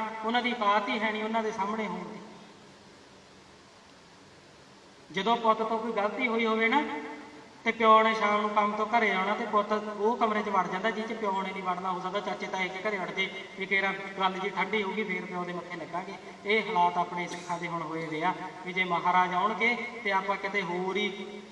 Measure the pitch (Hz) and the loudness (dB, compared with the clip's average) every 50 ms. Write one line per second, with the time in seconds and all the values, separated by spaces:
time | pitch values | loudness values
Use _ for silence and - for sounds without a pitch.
0 | - - - - - 220 233 247 226 240 233 - 214 202 202 214 214 262 254 220 | 0 -4 -6 -6 -4 0 0 2 2 0 0 0 2 4 4 4 2 0 -2 -2
1 | 214 220 214 214 214 214 220 226 220 220 214 - 214 208 214 220 214 196 180 180 | 0 -2 -2 -2 -2 0 0 0 0 0 -2 -2 -2 -2 -2 -2 -4 -4 -4 -6
2 | 180 - - - - - - - - - - - - - - - - - - - | -8 -10 -12 -14 -14 -16 -18 -20 -20 -20 -20 -20 -20 -20 -20 -20 -20 -20 -20 -20
3 | - - - - - - - - - - - - - - - - - - - - | -20 -20 -20 -20 -20 -20 -20 -20 -20 -20 -20 -20 -20 -20 -20 -20 -20 -20 -20 -20
4 | - - - - - - - - - - - - - - - - - - - - | -20 -20 -20 -20 -20 -20 -20 -20 -20 -20 -20 -20 -20 -20 -20 -20 -20 -20 -20 -20
5 | - - 151 185 190 220 240 240 226 220 220 220 220 - 226 220 220 233 220 202 | -16 -8 -4 0 2 4 4 4 6 4 4 4 4 0 0 -2 -2 -2 0 0
6 | 202 208 208 240 262 240 226 226 233 220 220 220 226 226 247 285 302 311 - - | 0 0 0 0 0 2 2 2 2 2 2 4 4 4 4 2 2 0 -4 -6
7 | - - - - - - - - - - - - - 226 220 226 226 220 220 220 | -8 -10 -12 -12 -14 -16 -18 -18 -20 -20 -14 -6 -4 -2 0 4 8 10 10 10
8 | 220 220 226 220 208 208 214 214 214 214 208 220 214 214 208 208 214 214 - 233 | 8 6 4 2 2 2 2 2 2 2 2 2 2 2 2 0 0 2 4 4
9 | 220 208 190 185 190 202 214 - 233 208 208 208 202 - 214 214 208 214 214 202 | 4 4 2 0 0 0 0 -2 -2 0 2 2 2 2 0 -2 -2 -4 -4 0
10 | 202 220 240 233 240 220 220 214 196 208 202 190 180 190 185 185 190 226 208 214 | 2 2 2 4 2 2 2 0 0 0 2 0 0 0 0 -2 0 0 -2 -2
11 | 214 220 233 214 214 196 180 190 190 185 185 190 185 185 180 175 185 190 180 180 | -4 -4 -4 -2 -2 0 0 0 -2 -4 -6 -6 -4 -4 -2 -2 -2 -4 -2 -2
12 | 180 185 185 202 202 202 196 - 196 185 - 185 185 180 - - - 214 208 190 | -2 -2 -2 -2 -2 -2 -4 -4 -6 -4 -2 -2 -2 -2 -4 -4 -4 -2 -2 -2
13 | 175 160 - 196 196 185 - - - - - 185 190 175 196 196 196 190 185 - | -4 -4 -2 -2 -4 -4 -4 -8 -12 -12 -10 -8 -4 0 0 2 2 2 -2 -2
14 | - 196 - 185 190 185 185 180 185 202 190 - - 196 208 220 202 190 - 208 | -6 -8 -4 0 0 0 0 0 -4 -4 -2 -2 -2 0 0 0 0 0 -2 -2
15 | 220 190 185 180 175 - - 180 175 175 175 175 175 175 170 170 156 - 165 175 | -2 -2 -2 -4 -4 -6 -6 -6 -6 -4 -6 -8 -8 -8 -10 -10 -10 -6 -6 -6
16 | 190 190 190 - - - - - - 202 214 220 196 202 220 175 175 175 175 175 | -6 -6 -10 -12 -12 -14 -14 -8 -2 0 0 0 0 2 4 4 4 4 4 2
17 | 175 175 180 180 175 170 175 175 - - 175 165 175 165 165 170 160 156 160 165 | 0 0 -2 -6 -6 -6 -6 -8 -6 -6 -6 -4 -4 -4 -4 -4 -4 -4 -4 -6
18 | 165 156 156 151 165 180 180 - - - - - - 180 180 185 185 175 175 165 | -4 -4 -4 0 0 0 0 -2 -4 -10 -10 -10 -10 -6 -2 -2 0 0 0 2
19 | 170 180 175 180 180 175 180 180 190 214 220 190 233 233 240 226 226 - - - | 2 4 4 4 4 4 2 2 2 2 2 2 2 2 2 0 -4 -8 -8 -6
20 | - 202 196 190 196 202 202 190 - 202 196 202 190 175 180 180 180 185 185 196 | -2 0 0 0 2 0 -2 -2 -2 -4 -2 -2 -2 -2 -2 -2 -2 -2 0 0
21 | 214 202 - - - - - - - - | 0 -2 -2 -4 -10 -10 -10 -14 -14 -16